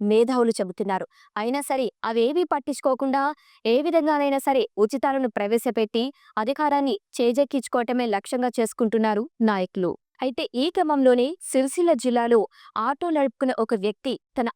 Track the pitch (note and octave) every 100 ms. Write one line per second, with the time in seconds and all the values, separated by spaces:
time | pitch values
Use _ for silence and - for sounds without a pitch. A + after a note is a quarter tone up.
0 | G#3 A3 A#3 B3+ A#3 A3 F#3+ - G3 F#3
1 | F3 _ _ - A3 C#4 C#4 C4+ A#3+ -
2 | A3 A#3 A#3 D#4+ F4 D4 C#4 C4+ F#3 G#3+
3 | C4+ C4+ C#4 D4+ _ _ A3 A#3+ D#4 E4
4 | D4+ D4 C#4+ C4+ C#4+ C4 - - G#3+ C4+
5 | C#4+ C4+ B3+ - G3+ A3+ B3 A3+ A3 A3+
6 | C4 - _ - A3 C#4 D4+ C#4+ C#4 G4+
7 | _ - A#3+ A#3+ C#4 C#4 - C4 A#3 B3
8 | A#3+ G3+ - B3+ B3 B3 A3+ - A3 A3+
9 | A3 G#3 C#4 - A3 G3 F#3 G3 F3 -
10 | _ - C4 B3+ D#4 A#3+ D4+ F#4 D#4 C#4+
11 | B3+ B3 B3+ F4 - C4 C4+ F4 E4+ C4+
12 | B3+ A#3+ A#3 A#3 F#3+ _ - - A3+ C#4+
13 | F4 D4+ C#4 - C4 - A3+ G#3+ G3+ G#3
14 | C4 A3 _ - A#3